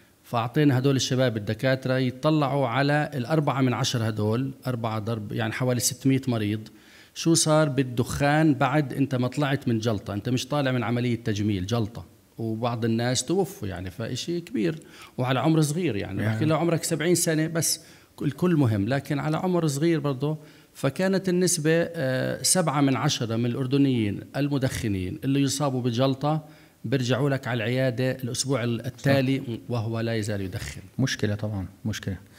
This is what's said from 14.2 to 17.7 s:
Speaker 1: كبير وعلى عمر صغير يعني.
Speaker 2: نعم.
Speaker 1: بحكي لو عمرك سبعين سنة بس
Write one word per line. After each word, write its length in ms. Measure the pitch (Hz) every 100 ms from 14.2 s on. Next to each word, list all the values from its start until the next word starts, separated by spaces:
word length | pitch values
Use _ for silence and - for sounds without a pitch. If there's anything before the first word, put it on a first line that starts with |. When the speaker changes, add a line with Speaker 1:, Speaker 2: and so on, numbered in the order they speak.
| - 175
Speaker 1:
كبير 380 | 170 233 180 156 - - - -
وعلى 220 | 127 131
عمر 200 | 139 160
صغير 360 | 147 151 170 104
يعني. 260 | 92 95
Speaker 2:
نعم. 100 | 107
Speaker 1:
بحكي 120 | 110
لو 120 | 156 156
عمرك 280 | 170 165
سبعين 300 | - 156 160
سنة 320 | 170 175 156 160
بس 340 | 165 151